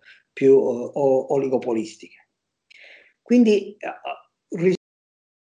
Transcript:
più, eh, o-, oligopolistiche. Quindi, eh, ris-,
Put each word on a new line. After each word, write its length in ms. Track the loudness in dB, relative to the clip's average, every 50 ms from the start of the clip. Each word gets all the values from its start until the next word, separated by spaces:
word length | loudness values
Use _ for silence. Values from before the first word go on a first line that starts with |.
| _ -20 -20 _ _ _
più, 220 | _ 0 4 4 6
eh, 380 | 4 4 0 -4 -6 -10 -10 -6
o-, 400 | -2 0 0 0 0 -2 -2 -2
oligopolistiche. 920 | -2 -2 -2 -4 -4 -4 -4 -4 -4 -6 -8 -14 -20 -20 -20 _ _ _ _ _ _ _ _ _ _ _ _ _ _ -20 -20 -20 -20 _ _ _ _ _
Quindi, 520 | 2 4 4 6 4 4 2 -2 -6 -12 -14
eh, 100 | -14 -14 -14 -12 -14 -14 -14 -14 _ _ _ _ _ _
ris-, 260 | -6 -2 0 0 0 -2 _ _ _ _ _ _ _ _ _ _ _ _ _ _ _